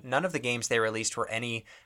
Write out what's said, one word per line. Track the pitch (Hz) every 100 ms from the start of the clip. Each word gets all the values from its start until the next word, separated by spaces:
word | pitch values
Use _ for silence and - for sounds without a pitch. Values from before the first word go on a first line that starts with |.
None | 127 131
of | 180
the | 151
games | 123 120 -
they | 117
released | 110 110 110 -
were | 110
any | 113 120 117 - -